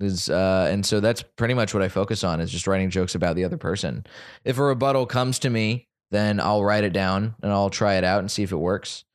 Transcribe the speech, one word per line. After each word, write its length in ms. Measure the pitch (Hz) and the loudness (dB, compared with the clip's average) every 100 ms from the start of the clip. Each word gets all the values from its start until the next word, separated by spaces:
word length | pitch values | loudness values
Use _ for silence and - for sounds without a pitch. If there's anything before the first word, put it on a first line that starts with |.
is, 280 | 98 90 - | -4 -2 0
uh, 400 | 87 95 95 82 | 2 2 4 2
and 160 | 101 | 0
so 140 | 101 107 | 0 0
that's 240 | 107 117 | 2 0
pretty 320 | - - 117 | -6 -4 0
much 180 | 127 107 | 0 0
what 100 | 104 | 0
I 40 | 95 | 0
focus 360 | 95 101 110 | 0 -2 -2
on, 160 | 90 82 | -2 -2
is 100 | 85 | -2
just 160 | 90 101 | -4 0
writing 240 | 95 95 | 0 0
jokes 240 | 92 90 | 0 -2
about 220 | 90 87 82 | 0 0 0
the 80 | |
other 120 | 90 175 | -2 -4
person. 480 | - 95 78 58 - - - - | -4 -4 -4 -6 -10 -18 -20 -10
If 140 | - 123 | -4 0
a 40 | |
rebuttal 420 | 143 127 139 135 123 | 0 2 2 0 0
comes 320 | 127 127 127 | 0 0 0
to 100 | 135 | 0
me, 360 | 113 107 120 - _ - | 0 0 -2 -6 _ -4
then 300 | 101 107 104 | 0 2 2
I'll 240 | 82 107 | 2 2
write 180 | 101 104 | 2 2
it 100 | 104 | 2
down 440 | 90 95 95 107 110 | 0 0 0 -2 -4
and 120 | 101 | -2
I'll 180 | 101 98 | 0 0
try 240 | - 104 | 2 2
it 80 | 95 | 2
out 140 | 92 101 | 2 2
and 100 | 98 | 0
see 120 | - | -2
if 80 | 95 | -2
it 60 | 85 | 0
works. 480 | 87 101 - - - | 0 -2 -4 -14 -16